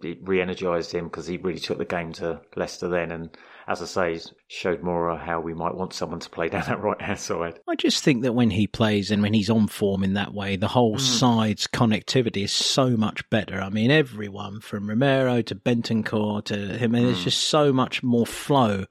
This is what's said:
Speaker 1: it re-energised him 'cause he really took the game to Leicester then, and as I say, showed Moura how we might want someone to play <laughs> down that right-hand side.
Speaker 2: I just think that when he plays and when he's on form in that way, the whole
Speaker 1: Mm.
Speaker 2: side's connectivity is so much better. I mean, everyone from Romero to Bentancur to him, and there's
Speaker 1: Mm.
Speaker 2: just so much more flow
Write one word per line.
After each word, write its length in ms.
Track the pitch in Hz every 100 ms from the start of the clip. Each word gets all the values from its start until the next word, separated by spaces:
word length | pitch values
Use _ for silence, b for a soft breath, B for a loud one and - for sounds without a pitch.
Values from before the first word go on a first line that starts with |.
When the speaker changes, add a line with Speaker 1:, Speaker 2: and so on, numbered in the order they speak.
Speaker 1:
it 160 | 85 82
re-energised 680 | 92 95 90 87 92 85 80
him 160 | 87 85
'cause 180 | - 80
he 100 | 90
really 220 | 90 82
took 180 | - 85
the 80 | -
game 260 | 87 82
to 280 | 80 85 80 - -
Leicester 340 | 87 - 90
then, 220 | 87 82
and 260 | 82 82 - B B B
as 140 | 92
I 40 | 85
say, 340 | 101 87 82 - - -
showed 340 | - 95 82
Moura 380 | 87 85 85 80
how 200 | 80 82
we 140 | 82 82
might 200 | 85 90
want 180 | 92
someone 260 | - 80 85
to 100 | -
play 180 | - 82
<laughs> 0 |
down 140 | 98 127
that 160 | 120
right-hand 380 | 104 101 - 98
side. 400 | - 90 85 - -
Speaker 2:
I 80 | 339
just 280 | 311 -
think 200 | 175 123
that 100 | 127
when 160 | 117 117
he 160 | 104 101
plays 460 | - 110 104 98
and 100 | 104
when 120 | 104 110
he's 140 | 98
on 160 | 113 104
form 360 | - 101 95
in 100 | 98
that 200 | 101 101
way, 220 | 101 98 95
the 120 | 101
whole 280 | 127 117 107
Speaker 1:
Mm. 20 |
Speaker 2:
side's 680 | 131 120 127 117 110 101 -
connectivity 760 | - 120 107 - 131 113 98
is 80 | 101
so 460 | - - - 131 113
much 300 | 107 - -
better. 320 | 113 - 98
I 80 | 95
mean, 220 | 107 117
everyone 680 | 156 135 107 104 98 101 104
from 260 | - 107 104
Romero 540 | 110 139 135 131 123
to 100 | 110 98
Bentancur 880 | 127 120 - 113 107 110 104 104 -
to 100 | 104 101 107
him, 180 | 120 120
and 100 | 123
there's 140 | 117
Speaker 1:
Mm. 40 | 131
Speaker 2:
just 160 | -
so 280 | - 156 147
much 300 | 131 123 -
more 240 | 127 120 110
flow 600 | - - 143 113 98 95